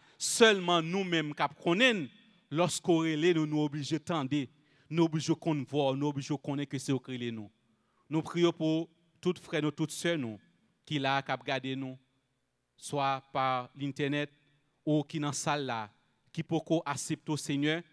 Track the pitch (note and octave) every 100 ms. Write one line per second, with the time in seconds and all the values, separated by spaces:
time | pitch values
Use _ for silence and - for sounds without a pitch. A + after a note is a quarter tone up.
0 | _ - - - A3+ G3+ F3 F3 D#3+ F#3+
1 | F#3 E3+ D3+ D3 D3 - - F3 B3+ G#3+
2 | C3+ - _ _ - D3 F3 - - E3
3 | D#3+ D#3 E3+ E3 D3+ D3+ D3+ D3 C3 D#3
4 | - E3 C3+ D3 C3+ _ _ _ - D#3+
5 | E3 D#3 D3 E3 E3+ D3+ B2+ C#3+ C#3 C3+
6 | D3 C#3 C#3 D3+ - C#3 C#3+ C3+ - C3
7 | - B2+ A#2+ A2+ G#2 _ _ _ _ _
8 | - D#3 D#3 E3+ E3+ D#3+ D#3+ D#3+ E3 _
9 | _ _ F3+ F3+ - D#3+ D3+ - D#3 -
10 | E3+ E3+ A#2+ G#2 _ _ _ _ - D3
11 | C3+ C#3 C3+ C3 B2 C3+ C3 C3 C3 C3
12 | _ _ _ _ _ _ _ _ - D3
13 | C#3 C3+ - C#3+ C3 B2+ B2 - C#3+ C3+
14 | C#3 D3 D3 _ _ _ _ _ - D3+
15 | C#3+ E3 D3 C#3 - D3 C3+ A2+ G#2 _
16 | _ _ _ - D#3+ D#3+ - E3+ C#3 C#3+
17 | - D#3 - D3+ - C#3+ D3 D#3+ -